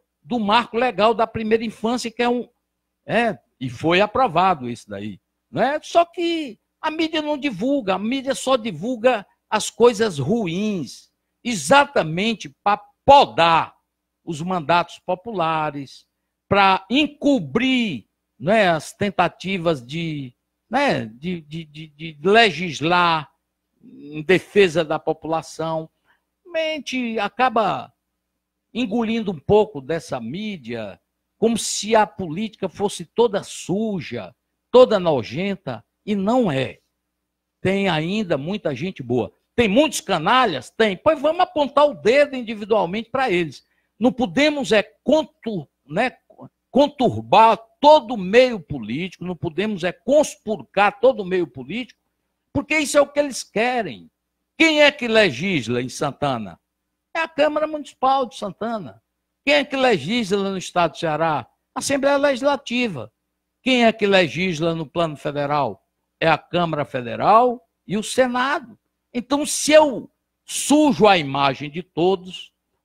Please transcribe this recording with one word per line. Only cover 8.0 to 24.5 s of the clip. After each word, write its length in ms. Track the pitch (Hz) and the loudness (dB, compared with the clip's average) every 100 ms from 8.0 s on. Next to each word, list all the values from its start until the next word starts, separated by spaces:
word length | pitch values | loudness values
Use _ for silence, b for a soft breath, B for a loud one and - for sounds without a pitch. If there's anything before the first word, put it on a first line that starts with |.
| 214 269 262 | -2 -4 -4
só 220 | 254 254 262 | -4 -2 -2
divulga 720 | 220 151 214 247 240 226 - _ _ | -2 -8 -6 0 0 0 -4 _ _
as 200 | 208 - | -4 -4
coisas 480 | - 240 202 226 143 | 2 4 4 -2 -2
ruins, 920 | 131 233 185 175 214 196 127 - _ _ _ _ | -2 -2 -2 -4 -4 -4 -8 -14 _ _ _ _
exatamente 1080 | 233 214 139 277 285 226 160 165 220 226 147 - | -8 -6 2 4 4 0 -2 -2 -2 -4 -10 -6
pra 180 | 202 208 - _ - | -2 -2 -4 _ 6
podar 680 | 285 220 220 165 165 120 _ _ _ _ _ | 6 6 2 2 2 0 _ _ _ _ _
os 180 | - 151 | -12 -8
mandatos 560 | 175 185 143 175 170 - | -6 -6 0 0 0 -8
populares, 1080 | - 180 233 196 160 160 151 143 135 - _ _ _ _ _ | -6 -6 -6 -4 -2 -2 -4 -6 -14 -18 _ _ _ _ _
pra 380 | 202 196 190 - | 4 4 4 0
encobrir, 1200 | 262 294 - 285 262 143 196 262 254 226 123 - _ _ _ | 0 0 0 0 2 0 -2 2 0 0 -4 -12 _ _ _
né, 300 | 151 226 190 | 0 2 4
as 240 | 160 - | 2 -4
tentativas 920 | - 202 - 170 - 185 196 170 151 120 | -6 -4 0 -2 -2 -6 -4 -2 -2 -6
de, 480 | 160 165 151 127 - _ _ _ | -6 -6 -6 -10 -16 _ _ _
né, 360 | 247 285 143 113 | -2 0 -2 -6
de, 360 | 117 165 175 | -10 -8 -8
de, 240 | 147 160 151 | -10 -14 -14
de, 220 | 147 160 | -18 -20
de 280 | 147 165 147 | _ -16 -4
legislar 1080 | 170 220 220 147 185 120 156 180 175 160 143 _ _ _ _ _ | 4 6 4 2 -6 -4 0 2 2 0 -4 _ _ _ _ _
em 400 | - - 143 151 | -20 -20 -14 -10
defesa 640 | 151 185 - | 2 2 2